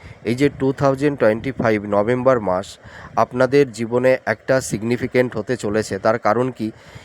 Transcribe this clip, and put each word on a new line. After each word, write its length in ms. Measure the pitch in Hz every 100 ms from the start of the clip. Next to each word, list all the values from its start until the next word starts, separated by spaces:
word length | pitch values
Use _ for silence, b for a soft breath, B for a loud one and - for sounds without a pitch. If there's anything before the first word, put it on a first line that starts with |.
| B B
এই 120 | 104 123
যে 140 | 143 -
টু 140 | 135
থাউজেন্ড 460 | 139 143 135 147 139
টোয়েন্টি 320 | 113 113 135
ফাইভ 340 | - 117 107 104
নভেম্বর 540 | 101 107 127 123 123
মাস 380 | 95 90 101 - B B B -
আপনাদের 560 | 113 123 127 143 131
জীবনে 460 | 107 113 123 127 131 -
একটা 360 | 110 - 131
সিগনিফিকেন্ট 760 | - 107 113 120 123 127 123 113
হতে 200 | 104 123
চলেছে। 420 | 107 107 104 98
তার 200 | 110 113
কারণ 320 | 107 113 131
কি, 200 | - 110 - B B